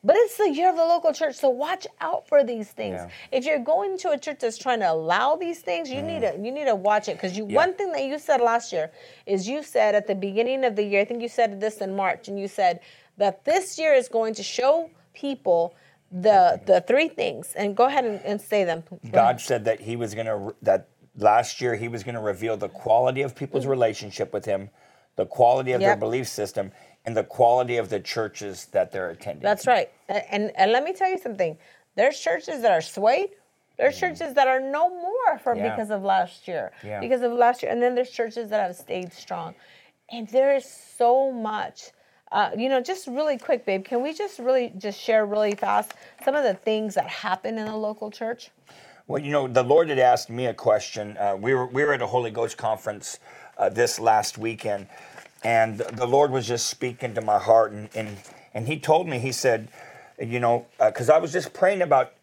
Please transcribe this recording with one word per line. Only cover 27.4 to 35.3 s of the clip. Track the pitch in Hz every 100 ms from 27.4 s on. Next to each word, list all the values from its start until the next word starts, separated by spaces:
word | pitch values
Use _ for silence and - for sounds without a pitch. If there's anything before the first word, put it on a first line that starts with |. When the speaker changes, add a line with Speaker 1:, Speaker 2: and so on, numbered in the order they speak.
| 117 123 123 120
Speaker 2:
of | 95
the | 104
churches | - - 107 - 101 90 -
that | 98 90
they're | 95 92
attending. | 82 - 73
Speaker 1:
That's | 202 208 -
right. | 226 - _ -
A-, | 196 -
and, | 202 214 -
and | 190
let | 240
me | 302
tell | 381 381
you | 381
something. | 247 196 175 160 _ _ _ -
There's | 247 294
churches | 330 311 - 302
that | 226
are | 175
swayed. | 160 - 208 285 392 - _ _ _ -
There's | 269 277
Speaker 2:
Mm. |
Speaker 1:
churches | 359 294 330 269
that | 262
are | 262
no | 269 285 349
more | 359 349 466 466